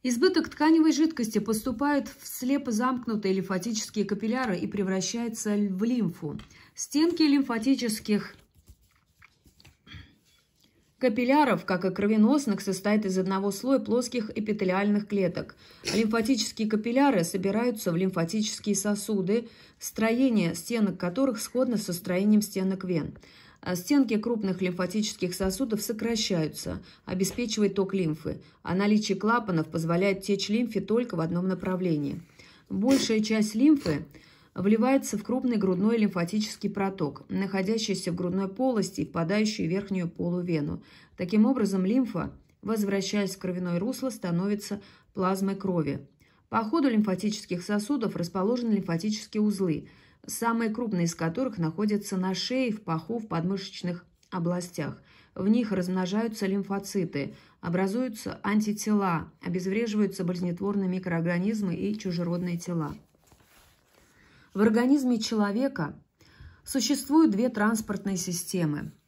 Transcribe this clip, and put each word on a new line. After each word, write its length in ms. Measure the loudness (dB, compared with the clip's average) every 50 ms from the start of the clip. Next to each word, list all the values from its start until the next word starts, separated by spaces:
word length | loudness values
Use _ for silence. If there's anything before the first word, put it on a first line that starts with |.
| 0
Избыток 420 | 0 2 4 4 4 4 2 0 -2
тканевой 420 | -2 2 6 6 8 8 8 6 6
жидкости 460 | 4 2 2 2 0 -2 0 0 -2
поступает 720 | 0 0 -2 0 0 -4 -2 0 0 2 2 2 0 -2 -14 -16
в 80 | -16
слепо 420 | -14 -10 -6 0 0 0 0 0 0
замкнутые 640 | 0 2 2 2 0 -2 -2 -2 -4 0 0 0 0
лимфатические 720 | 0 0 -2 -4 -2 -2 -2 -4 -4 -6 -4 -2 -2 0
капилляры 500 | 0 -2 -2 0 -2 0 0 0 0 0
и 120 | -2 -2
превращается 880 | -4 -2 -2 0 0 0 0 -2 -2 -4 -4 -4 -4 -6 -6 -2 -2 0
в 280 | 0 0 0 0 0 0
лимфу. 540 | 0 2 0 0 -2 -2 -6 -10 -10 -10 -10 -14 -18 -20 -20 -20 -20 _
Стенки 480 | -12 -10 -2 2 4 4 4 4 4 4
лимфатических 1120 | 6 6 4 4 2 -2 0 4 2 2 2 2 -2 -2 -4 0 0 0 0 0 -4 -16 -20 _ _ _ _ _ _ -20 _ _ _ _ _ _ _ _ _ -20 _ _ _ _ -20 _ _ -20 -20 _ _ _ -20 -20 -20 -20 -20 _ _ _ _ _ _ _ _ _ _ _ _ _ _ _ _ _ _
капилляров, 680 | 0 2 2 2 2 4 6 6 6 4 2 0 0
как 200 | -2 -2 0 0
и 60 | -2
кровеносных, 720 | 0 0 0 2 6 6 6 6 6 4 4 0 -2 -2
состоят 420 | -2 -4 -4 -2 0 2 2 2 2
из 100 | 0 0
одного 320 | 0 0 0 0 0 0 -2
слоя 300 | -2 -2 0 2 2 2
плоских 500 | 2 2 0 0 0 -2 -4 -4 -4 -4
эпителиальных 760 | -6 -6 -4 -2 -2 0 0 0 2 2 2 2 0 0 -2
клеток. 480 | -2 0 0 0 0 0 -4 -8 -10 -16 _ -20 -20 -20 -12 -8 -2
Лимфатические 760 | 0 0 2 2 2 0 2 2 0 0 0 -6 -4 -4 -2 0
капилляры 540 | 0 -2 -2 0 2 4 4 6 4 4 0
собираются 680 | 0 -2 -2 -2 0 0 2 0 0 -2 0 -2 0
в 40 | 0
лимфатические 800 | 2 0 0 0 0 -2 0 0 -2 -2 -2 -4 -6 -2 -2 -2
сосуды, 720 | 0 0 -2 -2 -2 -2 -2 -2 0 2 2 0 0 0 -4 -18 -20 -20 -20 _ _
строение 720 | -14 -10 -2 0 0 2 4 4 4 4 4 4 2 2 -2
стенок 460 | -4 -6 -4 0 2 2 0 0 -2
которых 420 | -4 -4 0 2 0 0 0 -4
сходно 360 | -8 -4 0 0 0 2 0
со 160 | -2 -2 -4 -6
строением 500 | -6 -4 -2 0 2 4 6 6 4 4
стенок 400 | 2 -4 -2 -2 -2 -2 -2 -2
вен. 340 | -2 -2 -2 -2 -4 -10 -14 -20 -20 -20 -20 -20 -20 -20 _
А 140 | -6 -6 -6
стенки 400 | -6 0 2 4 4 4 4 0
крупных 440 | 0 0 0 -2 0 0 -2 -2 0
лимфатических 720 | -2 -2 0 -2 -4 -2 0 -2 -2 -2 -4 -4 -4 -4 -2
сосудов 480 | -2 -2 -2 0 -2 -2 -2 -2 -4
сокращаются, 1000 | -2 -4 -4 -4 -2 -2 -2 -2 0 0 0 0 0 -2 -4 -8 -8 -8 -8 -8 -10 -16 -20 _ _
обеспечивая 640 | -8 -2 -2 -2 -2 -2 -4 -4 -4 0 2 2 2
ток 260 | 2 0 -2 0 0
лимфы, 480 | 0 0 0 -2 -4 -6 -8 -8 -8 -12 -20 _ _
а 140 | -6 -2 0
наличие 420 | 2 4 4 4 4 4 2 -2
клапанов 520 | 0 2 2 2 2 2 0 0 0 0 0
позволяет 520 | -2 -2 0 2 2 2 4 2 2 0
течь 280 | 0 -2 -2 0 0 0
лимфе 320 | 0 0 0 0 -2 -4
только 340 | 0 2 0 0 0 0 -2
в 40 | -2
одном 280 | -2 0 0 0 0
направлении. 720 | 0 -2 -2 -2 -2 -2 0 0 0 0 0 0 -4 -6 -8 -12 -16 _ -20 -20 -20 -20 -20 _ _
Большая 520 | -4 0 4 4 4 4 4 2 2 2
часть 340 | 2 2 2 2 2 0 2
лимфы 500 | 4 6 6 6 6 4 -2 -2 -2 -4 -10 -18 -20 -20 -20 -20 -20 -20 _ _
вливается 640 | 0 4 4 4 6 6 4 4 2 2 0 -6
в 60 | -4 -2
крупный 340 | -2 -2 0 0 0 2
грудной 400 | 2 2 2 2 2 2 2 4
лимфатический 720 | 4 2 2 2 0 -2 0 0 -2 -2 -4 -6 -6 -6 -6
проток, 540 | -2 -2 -2 -2 -2 -2 -4 -4 -4 -8 -10
находящийся 840 | -6 -4 -2 -2 0 -2 -2 0 0 0 -2 -2 -2 -4 -2 -2 -4
в 40 | -4
грудной 340 | -2 -2 -2 -2 -2 -2 -4
полости 520 | -2 0 0 2 2 2 0 -2 -2 -6
и 40 | -6
впадающий 600 | -4 -2 -4 -2 0 2 2 2 0 0 -2 -2
в 60 | -2
верхнюю 380 | -2 -2 -2 -4 -4 -2 -2 -4
полувену. 760 | -4 -4 -4 -2 -2 -2 -2 -2 -2 -2 -2 -4 -6 -8 -12 -20 -20 -20 -20 _ -8
Таким 300 | -8 -4 2 4 4 6
образом, 380 | 6 4 2 2 2 2 2 2
лимфа, 460 | 2 2 2 2 0 -2 -4 -6 -6 -8 -16 _ _ _ _
возвращаясь 760 | -4 -2 0 0 0 0 0 0 -2 0 0 0 0 -2 -4
в 40 | -6
кровяное 400 | -6 -4 -4 -2 -2 -2 0 0
русло, 320 | 0 -2 -4 -2 -4 -6
становится 680 | -4 -4 -4 -2 0 0 0 0 -2 -2 -4 -8 -8 -8 -10 -18 -20 -20 _ _ _
плазмой 400 | -2 0 0 2 2 0 -2 -2
крови. 520 | -2 -2 0 0 0 0 -2 -4 -6 -10 -16 _ _ _ _ _ _ _ _
По 140 | -2 -2 0
ходу 240 | 2 2 2 2
лимфатических 760 | 4 4 4 2 2 0 0 -2 -4 -4 -4 -6 -6 -6 -6 -2
сосудов 520 | -2 -2 -2 0 -2 -2 -2 -2 -4 -2
расположены 580 | -4 -6 -4 -2 -2 0 0 0 0 0 0 0
лимфатические 680 | 0 0 0 -2 -2 0 -2 -4 -4 -8 -6 -2 0
узлы, 460 | 0 0 2 0 0 0 0 -2 -6 -12 -20 -20 -20 _ _ _ -16
самые 440 | -12 -8 -2 -2 0 0 0 0 -2
крупные 340 | -2 -2 -4 -2 0 0 0
из 80 | 0 0
которых 460 | -2 -4 -2 0 -2 -2 -2 -2 -2
находятся 580 | -2 -2 0 0 0 0 0 -2 -2 -4 -4
на 160 | -2 -2 -2 -2
шее, 380 | -4 -4 -2 0 0 0 0
в 100 | -2 -4
паху, 380 | -4 -4 -4 -4 -4 -6 -6 -6
в 80 | -6
подмышечных 800 | -4 -4 -2 0 -2 -2 -4 -6 -10 -12 -8 -6 -6 -6 -6 -12 _ _ _ _ _
областях. 680 | -6 -2 -2 0 -2 -2 -4 -6 -8 -6 -6 -6 -8 -12 -20 _ -20 -20 -20 _ _
В 120 | -2 2
них 240 | 4 4 4 2 0
размножаются 760 | 0 -2 0 0 0 -2 0 0 0 -2 -2 -2 -4 -4 -2
лимфоциты, 880 | -2 -2 -2 -2 -2 -4 -6 -6 -4 -4 -4 -4 -2 -4 -4 -6 -6 -8 -14 -20 -20 _ _
образуются 800 | -6 -2 0 0 0 0 0 -2 -4 -4 -6 -8 -10 -10 -10 -6
антитела, 880 | -4 0 2 2 2 0 -4 -4 0 0 2 2 2 2 0 -2 -4 -8 _ _ -6
обезвреживаются 800 | -4 -4 -2 -2 0 0 0 -2 0 2 0 0 0 0 -2 -2
болезнетворные 640 | -2 -2 -2 -2 -4 -2 -2 -2 -2 0 0 0 0
микроорганизмы 840 | -2 -2 -2 -2 -2 0 0 0 0 0 0 0 0 0 -2 -2 -2
и 200 | -2 -2 -4 -4
чужеродные 600 | -4 -4 -4 -4 -2 -2 -2 -2 -4 -4 -4 -4
тела. 380 | -6 -6 -4 -4 -2 -4 -4 -8 -12 -18 _ _ _ _ _ -20 _ _ _ _ -20 _ _ _ _ _ _ _ _ _ _ _ _ _ _ _ -20 -20 _ _
В 60 | 4
организме 580 | 4 4 6 4 4 4 4 4 4 0 0 0
человека 760 | -2 -2 0 0 0 0 0 0 -2 -2 -2 -4 -6 -6 -8 -14 _ _ _ _ -20 -20 -20 -20 -20 -20 -20 _ _
существуют 640 | -6 -4 -4 0 0 -2 -2 0 4 6 6 6 6
две 200 | 4 2 0 0
транспортные 680 | 0 2 0 2 0 0 -4 -4 -6 -4 -2 -4 -4
системы 760 | -2 -2 -4 -6 -6 -6 -4 -2 -2 0 0 -2 -4 -6 -10 -14 _ _